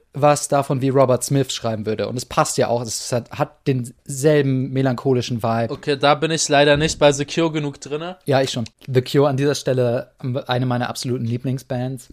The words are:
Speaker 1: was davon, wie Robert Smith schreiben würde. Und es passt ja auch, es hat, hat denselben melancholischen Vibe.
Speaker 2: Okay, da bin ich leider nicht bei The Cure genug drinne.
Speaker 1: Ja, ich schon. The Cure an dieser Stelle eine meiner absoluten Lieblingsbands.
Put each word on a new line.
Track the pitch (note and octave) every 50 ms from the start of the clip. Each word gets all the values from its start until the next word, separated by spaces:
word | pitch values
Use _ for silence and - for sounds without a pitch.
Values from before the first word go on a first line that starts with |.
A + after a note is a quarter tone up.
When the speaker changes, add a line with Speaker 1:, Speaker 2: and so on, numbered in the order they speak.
| _ _ - C#3+
Speaker 1:
was | C3+ D3 D3 C#3 - -
davon, | D3 C#3 C3+ - D3 B2+
wie | B2+ C3+
Robert | B2+ C#3 C3+ B2 B2+ A#2 -
Smith | - C#3+ C#3 C3 -
schreiben | - - - A#2 A2 G#2 G#2+
würde. | G#2+ G#2+ G#2 G#2 G#2+
Und | A#2
es | B2+ -
passt | - - - D3+ - - -
ja | B2 -
auch, | A#2 A#2+
es | B2 A2 - - - -
hat, | C3 A#2+ - -
hat | - G#2 D3+ - _ _ -
denselben | - C3+ B2+ B2 C3 - _ _ - C#3 C3 C3 D#3 D3+ D3 C3+ C3+ C3 C3 C3 C#3
melancholischen | C3 C3+ C3+ C3+ B2 A2+ - C#3 C3 B2 A#2 - B2+ A2+
Vibe. | - A2+ A2+ A#2 A#2 A2
Speaker 2:
Okay, | D3 - - D3+ D3
da | C3 C3+ C#3+ D3+
bin | C#3+ D#3+ D#3
ich | E3 D3+ - -
leider | D3 C#3 D3 D3 D3
nicht | C#3+ D#3 D#3+ - -
bei | D3+ D3
The | C#3+ C#3 C#3+
Cure | - - E3+ E3 E3
genug | D#3 D#3 D3 C#3+ C3+ -
drinne. | - C3+ C#3+ D3+ E3 F3 F#3 - -
Speaker 1:
Ja, | - C3+ B2+
ich | - -
schon. | - C3 A2+ - _ _ -
The | - B2+ B2+
Cure | B2+ - - C#3+ C#3 D3
an | C3+
dieser | C3 C#3+ C#3+ C3+
Stelle | - - D3 B2+ B2+ B2 A#2+ A#2 C3 - _ _ _ - C3 A#2+ C3+ -
eine | - B2 B2 B2+
meiner | B2+ B2 A#2+ B2 -
absoluten | A#2 - - C3 A#2+ C3 B2
Lieblingsbands. | A2+ A#2+ B2 - C3+ B2+ C3 - - C3+ B2 B2 C3 C3+ B2 - -